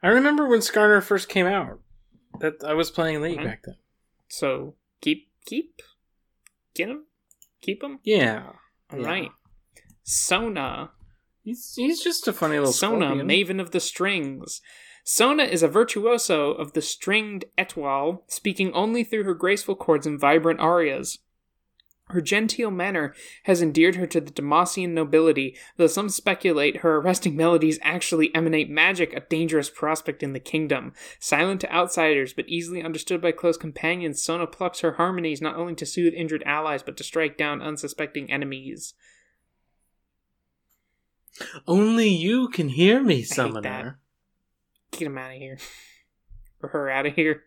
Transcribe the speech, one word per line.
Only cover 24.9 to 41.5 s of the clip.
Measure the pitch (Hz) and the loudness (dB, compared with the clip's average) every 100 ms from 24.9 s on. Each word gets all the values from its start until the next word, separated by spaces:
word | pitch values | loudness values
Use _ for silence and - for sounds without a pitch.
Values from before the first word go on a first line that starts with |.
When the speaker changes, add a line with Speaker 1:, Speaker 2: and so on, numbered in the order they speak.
Speaker 2:
nobility, | 165 151 156 160 147 135 - - _ | -2 2 4 6 4 0 -8 -20 _
though | 165 | 4
some | 175 208 | 4 -2
speculate | - - 190 190 151 143 - | -2 -2 0 2 4 2 2
her | 170 156 | 2 4
arresting | 156 185 190 147 | 4 2 0 2
melodies | 160 170 156 156 | 4 6 4 2
actually | 147 175 - 165 156 | -2 -2 -2 2 2
emanate | 160 165 156 151 | 2 0 0 0
magic, | 151 170 190 170 | 2 2 2 -2
a | - | -4
dangerous | - 160 165 156 143 | -4 -2 0 0 -2
prospect | - 156 156 - 143 | -4 -2 -2 -4 -6
in | 143 | -6
the | 135 | -8
kingdom. | - 156 151 139 - - - - | -4 -4 -2 -2 -4 -16 -20 -12
Silent | - 147 175 190 | -4 0 0 -2
to | - | -2
outsiders, | 170 180 175 160 147 131 | 0 0 2 2 2 0
but | - 123 | -6 -6
easily | 170 170 175 | -6 -6 -8
understood | 165 156 - 180 | -8 -8 -4 -2
by | 170 | 0
close | 165 175 165 | 0 0 0
companions, | 160 139 160 180 170 143 | -4 -6 -4 -2 -4 -6
Sona | - 165 165 | -4 -4 -4
plucks | - 180 - | -4 -6 -2
her | 170 | -2
harmonies | 165 170 185 165 147 | 0 0 0 -2 -4
not | 156 - | -6 -6
only | 175 165 | -6 -6
to | 151 | -8
soothe | - 170 | 0 0
injured | 165 165 156 143 | 0 -4 -4 -2
allies, | 147 156 143 | -2 -2 -4
but | - 139 | -6 -12
to | |
strike | - 165 160 147 | -6 -2 -2 -2
down | 151 147 | -4 -4
unsuspecting | 156 151 143 - 151 147 139 | -8 -8 -10 -8 -8 -8 -6
enemies. | 139 139 135 131 - - - _ _ _ _ _ _ _ _ _ _ _ _ _ _ _ _ _ _ _ _ _ _ _ - - | -6 -6 -8 -12 -14 -16 -20 _ _ _ _ _ _ _ _ _ _ _ _ _ _ _ _ _ _ _ _ _ _ _ -18 -16